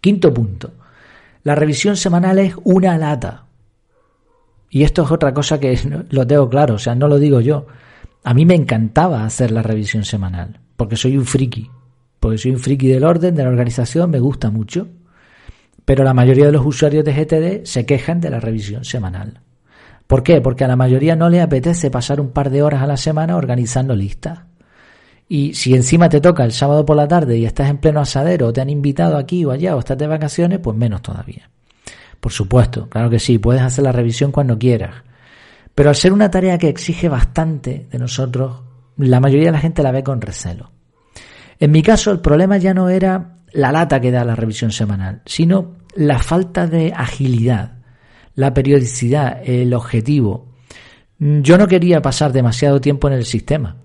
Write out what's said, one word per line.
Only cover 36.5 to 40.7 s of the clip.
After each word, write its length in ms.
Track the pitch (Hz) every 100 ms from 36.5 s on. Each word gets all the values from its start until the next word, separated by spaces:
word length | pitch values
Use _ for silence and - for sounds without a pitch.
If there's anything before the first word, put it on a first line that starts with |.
| 175
que 100 | 170
exige 400 | - - 170 170
bastante 800 | 135 - - 160 151 123 143 -
de 80 | 127
nosotros, 640 | 123 - 131 123 131 - - - _ -
la 200 | 135 123
mayoría 280 | 127 139 160
de 60 |
la 80 | 156
gente 220 | 156 165
la 100 | 139
ve 100 | 131
con 180 | 131 131
recelo. 500 | 107 90 87 87 -